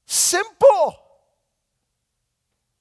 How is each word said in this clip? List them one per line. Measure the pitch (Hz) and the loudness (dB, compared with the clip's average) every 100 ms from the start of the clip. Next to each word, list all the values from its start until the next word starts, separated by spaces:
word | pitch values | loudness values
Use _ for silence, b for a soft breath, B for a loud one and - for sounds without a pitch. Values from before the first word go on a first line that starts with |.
| - | -8
Simple. | - - 349 440 - 539 392 285 - _ _ _ _ _ _ _ _ _ _ _ _ _ _ _ _ _ _ | -4 -2 -4 -6 0 2 2 -2 -6 _ _ _ _ _ _ _ _ _ _ _ _ _ _ _ _ _ _